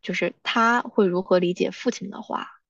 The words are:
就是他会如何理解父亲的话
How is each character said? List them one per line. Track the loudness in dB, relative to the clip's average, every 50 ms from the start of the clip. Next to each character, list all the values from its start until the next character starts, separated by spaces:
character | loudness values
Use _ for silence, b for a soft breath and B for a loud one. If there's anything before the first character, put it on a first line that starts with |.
| -6
就 | -6 -4
是 | -2 -4 -4 -4 _ _
他 | -2 2 2 4 4 4 2
会 | -2 -2 2 2 2
如 | 2 2 -2 0
何 | 2 2 4
理 | 4 2 0
解 | -2 -2 -4
父 | -4 -4 -4 -4
亲 | -4 -4 -10 -12
的 | -12 -14
话 | -10 -8 -8 -8 -8 -10 -16 _ _